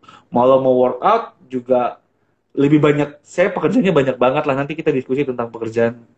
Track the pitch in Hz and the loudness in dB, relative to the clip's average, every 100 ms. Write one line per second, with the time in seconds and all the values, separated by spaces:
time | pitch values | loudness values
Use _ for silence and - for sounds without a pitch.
0 | _ - _ 120 127 135 131 127 123 - | _ -20 _ 0 4 4 4 2 0 0
1 | 180 226 - _ - 127 120 123 120 - | 0 0 -2 _ -12 -8 -2 0 0 -8
2 | _ _ _ _ _ - 143 151 147 147 | _ _ _ _ _ -2 2 4 4 0
3 | 143 - _ - 196 - 156 233 190 151 | -2 -8 _ -2 -2 0 -2 0 2 2
4 | 131 123 123 147 151 135 143 156 156 135 | 0 0 0 0 -2 -4 -4 -6 -2 -2
5 | 127 131 131 123 117 113 113 113 117 120 | -2 -4 -4 -6 -10 -10 -6 -2 -2 -4
6 | - | -18